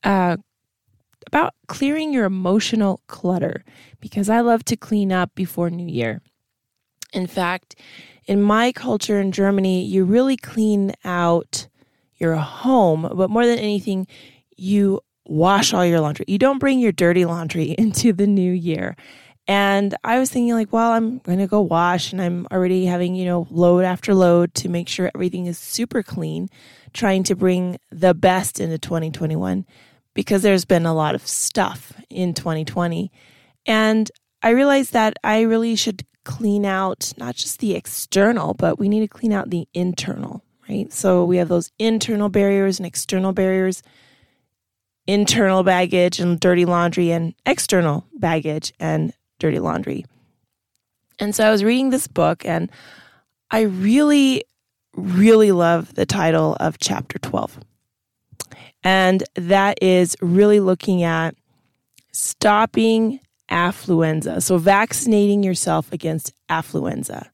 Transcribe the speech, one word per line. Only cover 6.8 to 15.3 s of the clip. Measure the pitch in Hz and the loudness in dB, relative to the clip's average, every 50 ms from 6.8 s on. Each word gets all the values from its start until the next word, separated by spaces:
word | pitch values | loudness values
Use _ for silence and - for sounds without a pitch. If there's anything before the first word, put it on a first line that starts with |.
| _ _ _ _ - _ - | _ _ _ _ -20 _ -8
In | 185 185 | -8 -8
fact, | 175 - - 180 175 180 180 _ _ - _ - - - - - - _ _ _ | -6 -4 -4 -2 -2 -4 -6 _ _ -20 _ -20 -20 -20 -20 -20 -20 _ _ _
in | - 202 202 | -2 0 2
my | 202 208 208 220 233 247 247 | 2 4 4 4 2 0 -2
culture | - - 254 233 208 - - 214 202 | -4 -4 -4 -4 -4 -2 -2 -2 0
in | 196 196 185 | 0 -2 0
Germany, | - 196 196 202 196 190 190 185 180 185 | 0 0 2 2 2 0 0 0 0 -2
you | 208 185 190 190 | 0 0 0 2
really | 180 202 240 254 269 269 233 | 4 4 4 4 2 0 -2
clean | - - - 226 220 214 208 202 196 196 - _ _ | -4 -10 -4 -2 0 2 2 2 0 -2 -4 _ _
out | 196 180 175 175 170 170 170 - _ - - - - _ _ _ _ _ _ _ _ _ | -4 -2 0 2 2 2 2 0 _ -12 -12 -12 -14 _ _ _ _ _ _ _ _ _
your | _ 165 165 160 | _ -2 -2 0
home, | 160 151 139 - - - 247 262 254 208 175 160 156 160 - - | -2 -4 -6 -8 -4 0 2 4 4 4 4 2 0 -2 -6 -2
but | 180 190 185 | -2 -2 0
more | 214 226 240 | 0 2 2
than | 240 240 - | 2 2 0
anything, | 208 208 208 202 185 - 196 190 185 - - - - - _ _ _ _ _ | -2 -2 -4 -4 -4 -4 -4 -4 -6 -8 -12 -20 -20 -20 _ _ _ _ _
you | _ 185 190 202 208 202 196 190 196 - _ _ _ _ | _ -4 0 2 2 4 2 2 0 -4 _ _ _ _
wash | - | -6